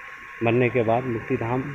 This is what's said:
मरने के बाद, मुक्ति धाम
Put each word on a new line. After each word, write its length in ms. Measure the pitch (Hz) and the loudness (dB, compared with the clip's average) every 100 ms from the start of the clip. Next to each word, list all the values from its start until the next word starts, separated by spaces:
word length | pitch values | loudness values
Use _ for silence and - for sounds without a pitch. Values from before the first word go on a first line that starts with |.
| - - - - | -18 -16 -16 -2
मरने 260 | 117 120 123 | 2 4 4
के 140 | 123 | 4
बाद, 200 | 110 117 127 | 2 2 0
मुक्ति 320 | 113 - 123 | -4 -2 -2
धाम 260 | 117 131 143 | 0 -2 -4